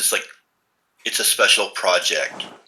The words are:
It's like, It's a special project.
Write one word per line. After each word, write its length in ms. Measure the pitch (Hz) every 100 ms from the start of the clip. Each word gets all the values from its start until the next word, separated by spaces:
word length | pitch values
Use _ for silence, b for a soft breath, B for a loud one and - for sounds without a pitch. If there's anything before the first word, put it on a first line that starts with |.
It's 100 | -
like, 140 | 101 - - _ _ _ _ _ _
It's 140 | - -
a 40 |
special 460 | 110 - 101 - 98
project. 760 | - 95 90 - - 90 - - -